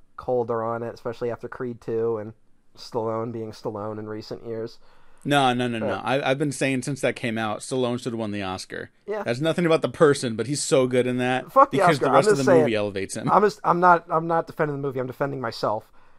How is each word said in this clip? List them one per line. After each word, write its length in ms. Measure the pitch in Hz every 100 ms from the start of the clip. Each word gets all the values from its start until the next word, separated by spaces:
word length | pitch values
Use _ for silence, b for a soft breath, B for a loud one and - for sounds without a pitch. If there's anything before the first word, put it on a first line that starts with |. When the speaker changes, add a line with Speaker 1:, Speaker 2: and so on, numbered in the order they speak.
| - -
Speaker 1:
colder 480 | - 123 117 117
on 180 | 113 117
it, 140 | 117 -
especially 340 | 127 117 120
after 180 | 113 120
Creed 320 | - 127 117
two 360 | - 113 113 110
and 160 | 107 - _ - _ -
Stallone 560 | - 120 113 110 113
being 200 | 113 110
Stallone 480 | - 127 104 107 107
in 80 | 107
recent 340 | 107 - 123
years. 360 | 117 113 113 - b b b b
Speaker 2:
No, 300 | 143 143 131
no, 140 | 123 123
no, 100 | 113
no. 80 | 107
Speaker 1:
But 160 | 104
Speaker 2:
I, 280 | 113 139 131
I've 80 | 135
been 120 | 151
saying 300 | 131 139 131
since 180 | 131 139
that 140 | 131 117
came 220 | 123 110
out, 220 | 110 104
Stallone 400 | - 131 123 123
should 120 | 127
have 60 | 113
won 120 | 107
the 100 | 101
Oscar. 480 | 95 92 - 87 85 _ -
Speaker 1:
Yeah. 160 | 214
Speaker 2:
That's 180 | 202 120
nothing 280 | 160 156 175
about 160 | 160
the 60 | 127
person, 460 | - 156 139 127 107
but 120 | 113
he's 160 | 143
so 240 | - 147 127
good 180 | 123 123
in 140 | 123
that 320 | 127 127 -
Speaker 1:
Fuck 180 | 262 285
the 80 | 208
Speaker 2:
because 200 | 180 143
Speaker 1:
Oscar. 80 | 143
Speaker 2:
the 60 |
rest 160 | 131 214
Speaker 1:
I'm 40 |
Speaker 2:
of 60 | 208
the 40 |
Speaker 1:
just 40 | 131
saying, 140 | -
Speaker 2:
movie 120 | - 104
elevates 400 | 104 95 98 113
him. 140 | -
Speaker 1:
I'm 120 | 175
just, 160 | 208 -
I'm 160 | 160 175
not, 260 | 180 170 170
I'm 160 | 160 170
not 220 | 165 160
defending 280 | - 151 139
the 60 |
movie. 180 | 143 127
I'm 60 | 127
defending 340 | - 139 135
myself, 520 | 117 - 131 107 - b b